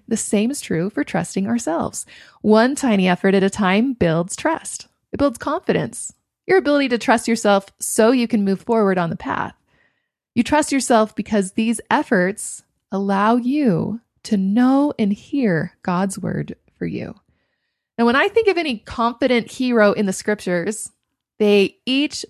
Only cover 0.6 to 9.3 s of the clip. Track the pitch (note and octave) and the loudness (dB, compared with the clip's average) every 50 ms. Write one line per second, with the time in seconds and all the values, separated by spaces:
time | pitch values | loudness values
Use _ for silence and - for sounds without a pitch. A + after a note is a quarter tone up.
0.6 | - - F3 D#3+ E3+ G#3 - - D4 - - E3+ E3+ - - G3 G3 G#3+ A#3 A#3 | -6 -4 -2 -2 -2 -2 -4 -6 -6 -4 -4 -4 -4 -4 -4 -4 -2 -2 -2 -2
1.6 | - D4+ E4 D#4+ - - - - - - - - - - _ _ - G#3+ G#3+ A3 | -2 -2 -2 -2 -4 -4 -6 -10 -14 -14 -18 -20 -20 -20 _ _ 2 4 4 6
2.6 | A3+ B3+ D4 - - B3 G#3+ G3 F#3 F3+ F3+ - - G3 F#3+ G3 F#3 G3 - - | 4 4 2 0 0 0 2 2 2 2 0 2 2 2 2 4 2 0 0 0
3.6 | G#3 F3+ F#3 G#3 A#3+ C#4 B3 - F#3 E3 D#3+ E3 F3 G3 - - - D#4 E4 - | 0 2 2 2 2 0 0 0 0 0 2 0 -2 -4 -8 -4 -2 -2 -2 -2
4.6 | - - - - - - _ _ _ _ - - C#4 C#4+ A3+ - - C#4+ D4 F4+ | -6 -12 -14 -14 -16 -20 _ _ _ _ -4 0 0 0 -2 -4 -6 -6 -6 -4
5.6 | - - F#3 E3 D#3 A#3 - - - - - _ _ _ _ _ _ - F#4 F#4+ | -2 -2 -2 -2 -2 -4 -8 -12 -14 -14 -16 _ _ _ _ _ _ 2 2 2
6.6 | A#3+ C#4+ D4 C#4+ C#4 B3+ B3 A3+ - - C#4 C4+ - - A3+ A3 - G#3 G3+ G3 | 4 2 2 2 2 0 -2 -2 2 2 2 2 2 0 -2 0 2 2 2 2
7.6 | G3+ - _ _ - - - - G#3+ A3+ C4+ B3+ A#3 A3+ - G#3+ G3+ G3 G3 F3+ | 0 -4 _ _ -10 -4 0 4 4 4 4 2 2 0 0 0 0 0 -2 -2
8.6 | - - A#3 A3+ G#3 F#3+ F#3 F#3 E3+ E3 - - - C4 | -2 -2 0 2 2 2 2 0 -2 -4 -6 -8 -8 -8